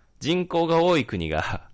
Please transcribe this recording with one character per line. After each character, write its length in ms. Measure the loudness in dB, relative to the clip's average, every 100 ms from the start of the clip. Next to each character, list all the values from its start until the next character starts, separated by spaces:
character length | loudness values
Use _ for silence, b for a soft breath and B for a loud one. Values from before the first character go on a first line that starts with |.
| _ -10
人 260 | -4 -2 0
口 200 | 0 2
が 160 | 2
多 140 | 4 2
い 80 |
国 240 | 0 -4 -2
が 400 | -2 -2 -6 -10